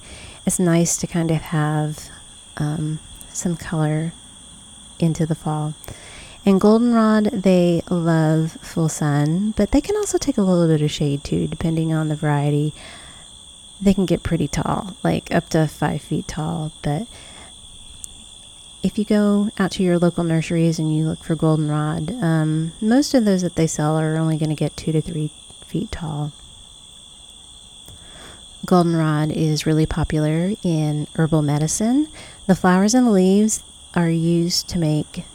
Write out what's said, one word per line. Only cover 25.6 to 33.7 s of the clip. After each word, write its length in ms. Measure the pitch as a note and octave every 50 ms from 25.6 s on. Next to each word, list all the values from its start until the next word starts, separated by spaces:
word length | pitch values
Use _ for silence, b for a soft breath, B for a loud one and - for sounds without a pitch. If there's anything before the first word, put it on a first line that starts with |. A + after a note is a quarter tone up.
| -
feet 240 | - - E3 A#3+ -
tall. 400 | - - E3+ D#3 D3+ D3 D3 D3 - - - - - - - - - - - - - - - - - - - - - - - - - - - - - - - - B B B B B B B B B B B B - - -
Goldenrod 680 | - F#3 F3+ E3+ E3+ E3+ D#3+ D#3 D#3 D3+ D3+ D#3 D#3
is 360 | - - D#3+ D#3 D3+ D3 -
really 180 | D#3+ D#3 D#3 D#3
popular 680 | - - E3 C#3+ - D#3 D3+ D3+ D3+ D#3 E3 F3 F#3+ A3 - -
in 420 | F3 D#3+ D#3 D3+ D3+ D3 D3+ C#3+ - -
herbal 280 | - D#3+ D3 D#3+ D#3 D3
medicine. 640 | C#3+ D3 D3 D#3 D#3 - - G#3+ A#3 B3+ D4 D4+ - B B B B B B B
The 80 | - F3+
flowers 400 | - - F3+ F3+ F#3 G3 G#3+ B3
and 100 | B3+ B3
the 60 | A#3
leaves 520 | G3+ F#3 F#3 F#3 G3 G#3 G#3+ A3 - - - -